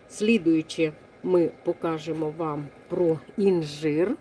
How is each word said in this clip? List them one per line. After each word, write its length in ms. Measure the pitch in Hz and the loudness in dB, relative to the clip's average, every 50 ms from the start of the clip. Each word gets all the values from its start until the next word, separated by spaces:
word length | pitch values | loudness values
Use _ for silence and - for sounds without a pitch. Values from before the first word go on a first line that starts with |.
| - - | -20 -16
Слідуючи, 840 | - - 208 214 233 208 160 165 165 156 156 - - - 160 151 151 - - - - - - | -8 -2 2 2 2 4 4 2 2 2 0 -2 -4 -2 -2 -2 -4 -6 -18 -20 -18 -10 -4
ми 280 | 180 180 175 165 - - - - | 0 2 2 2 2 -2 -6 -4
покажемо 720 | 170 175 - - 165 160 156 151 165 160 160 156 151 151 165 | -4 -4 -2 -2 -4 -4 -4 -6 -6 -6 -4 -4 -6 -4 -4
вам 280 | 165 156 147 147 147 139 - - - - | -6 -4 -4 -6 -8 -10 -14 -18 -14 -6
про 300 | 175 180 180 165 160 151 - - - | -2 0 2 2 2 0 -4 -10 -4
інжир. 800 | - 196 196 185 170 160 147 147 147 156 156 147 156 180 208 294 - | 0 2 4 4 2 0 -4 -6 -4 -2 0 2 2 2 0 0 -4